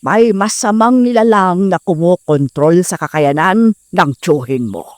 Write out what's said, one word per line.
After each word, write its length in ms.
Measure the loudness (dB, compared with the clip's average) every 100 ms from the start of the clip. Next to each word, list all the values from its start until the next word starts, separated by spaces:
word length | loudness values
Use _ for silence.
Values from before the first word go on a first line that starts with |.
| -2
May 240 | 0 2
masamang 720 | 0 -2 -4 -2 0 2 2
nilalang 720 | 2 2 2 2 2 0 0
na 80 | -2
kumokontrol 1040 | -2 -2 0 0 0 -2 -2 0 2 2 0
sa 160 | -6
kakayanan 720 | -6 -2 0 0 0 2 0
ng 360 | 0 _ -2 -2 -2
tiyuhin 480 | -2 -2 -2 -6 -6
mo. 160 | -8 -14